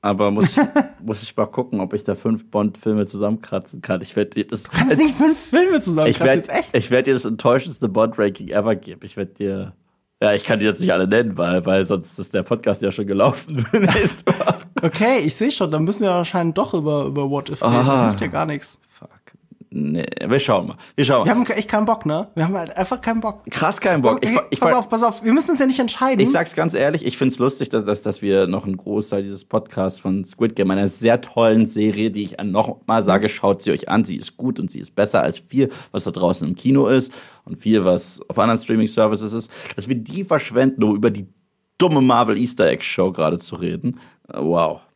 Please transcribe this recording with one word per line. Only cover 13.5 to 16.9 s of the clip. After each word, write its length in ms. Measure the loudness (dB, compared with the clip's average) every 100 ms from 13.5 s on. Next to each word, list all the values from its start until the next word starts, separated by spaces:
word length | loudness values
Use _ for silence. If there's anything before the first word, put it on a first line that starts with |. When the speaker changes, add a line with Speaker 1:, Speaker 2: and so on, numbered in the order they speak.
| -4 0
Speaker 1:
<laughs> 40 |
für 80 | 2
nächste 520 | 2 2 0 -2 -2 0
Woche. 200 | 0 -2 -6 -4
Speaker 2:
Okay, 360 | -4 2 2 2
ich 140 | 0 0
seh 140 | -2
schon, 220 | 0 -2
dann 140 | 0 -2
müssen 180 | 0
wir 80 | 0
anscheinend 440 | 0 0 -2 -2 -2
doch 160 | -2
über, 320 | -2 -2